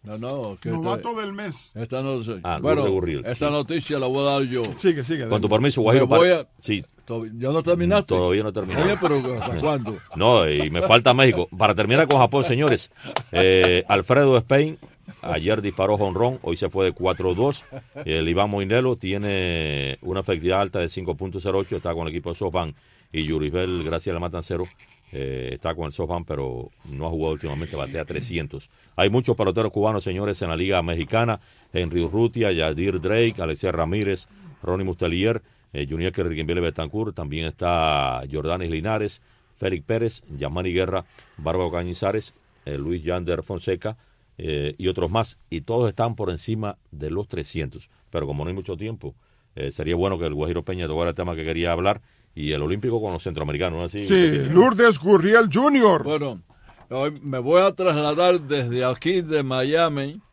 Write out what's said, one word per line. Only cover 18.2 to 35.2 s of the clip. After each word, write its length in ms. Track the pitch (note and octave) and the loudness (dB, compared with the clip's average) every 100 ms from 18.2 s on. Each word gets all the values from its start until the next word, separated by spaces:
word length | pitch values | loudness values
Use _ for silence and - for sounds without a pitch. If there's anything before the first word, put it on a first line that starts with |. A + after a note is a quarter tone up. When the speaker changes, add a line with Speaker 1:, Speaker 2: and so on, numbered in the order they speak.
| D#2+ | 0
Speaker 3:
Iván 220 | E2+ G#2 | 2 0
Moinelo 460 | G2+ F#2+ A2+ C3 A#2+ | 0 0 0 0 -2
tiene 1000 | F#2 G2 G2+ G2 F2+ E2+ D#2 C#2+ C#2 C2+ | -4 -4 -2 -2 -2 -2 -4 -4 -6 -8
una 180 | F2 F#2 | -6 -6
efectividad 400 | F#2+ F2+ E2 F#2 | -2 -2 0 0
alta 200 | G2 F#2+ | 0 -2
de 80 | E2+ | -4
cinco 240 | - F2+ | -6 -6
punto 260 | D#2+ G2 F#2 | -6 -6 -6
cero 180 | F#2 F#2+ | -2 -2
ocho, 180 | F#2+ F#2+ | -2 -6
está 180 | F2 | -4
con 80 | E2+ D#2+ | -4 -4
el 20 | |
equipo 160 | E2 F2 | -6 -8
de 60 | E2 | -6
SoftBank. 380 | F#2+ E2 E2 C#2+ _ _ _ | -4 -2 -4 -8 _ _ _
Y 140 | D#2 D2+ | -6 -2
Yurisbel 580 | D#2 D2+ E2 F2+ F2+ | -2 -2 -2 -2 -2
Graciela 340 | D#2+ E2 G2 F2 | -4 -4 -4 -4
Matancero, 480 | F2 F2 F2 F2 F2+ _ - _ _ | -4 -6 -6 -6 -6 _ -20 _ _
eh, 380 | C#2 C2+ C2 B1+ | -10 -8 -6 -8
está 220 | C#2 E2 | -8 -6
con 120 | E2 D#2+ | -6 -8
el 60 | |
SoftBank, 340 | D2 E2 F2 E2 | -6 -6 -6 -6
pero 440 | D2 C2+ B1 - _ - | -6 -6 -8 -12 _ -16
no 160 | C2+ D#2+ | -8 -6
ha 40 | |
jugado 220 | E2 D#2+ | -4 -2
últimamente, 420 | D#2+ E2 C#2+ D#2+ D2 | -4 -6 -6 -8 -8
batea 280 | C2+ D2+ | -8 -6
trescientos. 680 | D2+ D2+ - E2+ C#2+ C#2 - _ _ - | -6 -8 -6 -6 -6 -12 -18 _ _ 0
Hay 140 | G2 | 2
muchos 260 | A2+ B2 A#2 | 2 0 0
peloteros 340 | G2+ F#2 G#2+ | 2 2 0
cubanos, 300 | G#2 G#2 G#2+ | 0 0 0
señores, 360 | F#2+ F#2 G#2 G2 | -4 -4 -4 -4
en 60 | F#2 | -4
la 80 | E2 | -2
Liga 260 | F#2 F#2+ | 0 0
Mexicana. 560 | E2+ E2 D2+ A2 A#2 G#2+ _ _ _ | 0 -2 -2 0 0 -2 _ _ _
Henry 280 | - E2+ E2+ | -4 -2 0
Urrutia, 480 | E2 F#2+ A#2 A#2+ A2 | 0 2 0 2 0
Yadir 480 | F2 D#2+ D2+ F#2+ F2+ | 2 0 0 0 0
Drake, 340 | E2+ G#2+ A#2 G2 | 0 2 2 0
Alexis 300 | E2 D2+ F#2+ | -4 -2 -4
Ramírez, 540 | E2 D#2+ G2 G2+ F#2 - - F2+ - | -2 -2 -2 -2 -4 -6 -20 -20 -12
Ronnie 220 | - F#2 F#2+ | -4 -2 -2
Mustelier, 560 | F2+ F2 F2 | -2 -2 2